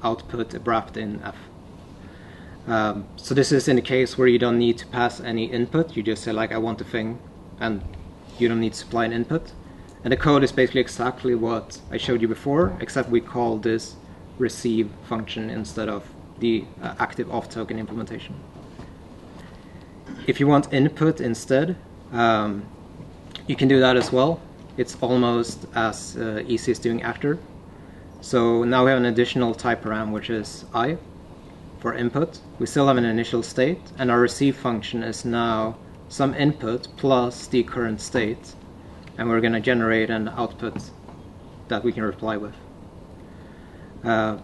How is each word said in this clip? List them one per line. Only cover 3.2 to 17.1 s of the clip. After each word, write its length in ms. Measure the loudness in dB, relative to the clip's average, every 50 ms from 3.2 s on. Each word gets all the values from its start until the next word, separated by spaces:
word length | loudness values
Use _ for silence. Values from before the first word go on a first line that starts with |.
| -6 0 2
this 180 | 4 4 4
is 160 | 4 2 4 4
in 80 | 4
the 60 | 4
case 360 | 4 2 2 2 2 2 2 4
where 100 | 6 6
you 100 | 6 6
don't 200 | 4 4 4 4
need 200 | 4 4 2 0
to 80 | -2 -6
pass 320 | -2 0 0 0 0 -4
any 260 | -8 -6 -4 -4 -4
input. 500 | -2 -2 -2 -2 0 0 0 0 0 -2
You 80 | -4 -2
just 200 | -2 -2 -2 -2
say, 80 | -4
like, 200 | -2 -2 -2 -2
"I 60 | -2 -2
want 240 | -2 -2 -2 -4
a 20 | -6
thing," 340 | -4 -4 -4 -2 -4 -6 -8 -12 -18 -20 -20 -20 -18 -10 -4
and 220 | -4 -2 -2 -4 -6 -8 -10 -12 -16 -16 -18 -20 -20 -12 -2 2
you 100 | 2 2
don't 120 | 4 2
need 140 | 0 0 -2
to 40 | -6
supply 280 | -8 -4 -2 0 0
an 80 | 0 0
input. 380 | -2 -2 0 -2 -2 -4 -6 -14 -16 -16 -18 -18 -18 -18 -20 -14 -6 -2
And 80 | 0
the 60 | 2 4
code 260 | 6 6 6 6 6
is 80 | 6
basically 300 | 4 4 4 4 4 2
exactly 540 | 0 0 0 -2 -2 -2 -2 -2 0 0 2
what 440 | 2 2 0 -2 -2 -4 -8 -14 -16 -10 -8
I 60 | -6 -4
showed 240 | 0 0 2 2
you 60 | 2 2
before, 480 | 0 0 0 2 4 4 4 4 2 -4
except 300 | -6 -4 -2 -2 0 2
we 100 | 2 2
call 380 | 2 0 -2 -2 0 0 0 0
this 380 | 0 0 0 0 -2 -6 -16 -16 -18 -20 -20 -18 -20 -12 -4 -2
receive 500 | -2 -2 0 -2 -2 0 2 2 0 0 -4 -12 -10 -6
function 420 | -6 -6 -6 -6 -6 -6 -6 -6
instead 400 | -6 -6 -8 -6 -6 -4 -4 -4
of 140 | -4 -6 -8 -12 -16 -18 -18 -18 -8 -2
the, 260 | 2 2 2 2 0 -4 -10 -10
uh, 140 | -10 -8 -4 -4
active 320 | -4 -4